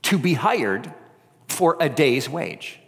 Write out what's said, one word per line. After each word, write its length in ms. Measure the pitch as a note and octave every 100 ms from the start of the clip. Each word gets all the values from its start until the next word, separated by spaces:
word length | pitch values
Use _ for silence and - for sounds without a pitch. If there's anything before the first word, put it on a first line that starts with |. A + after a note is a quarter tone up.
to 160 | - G3
be 160 | F3
hired 580 | D3+ G3 A#3+ A2 F#2+ - - - _ _ _ _
for 300 | - E3+ E3
a 100 | D#3
day's 400 | B2 C#3+ B2 B2+
wage. 520 | D#3 F2+ - - -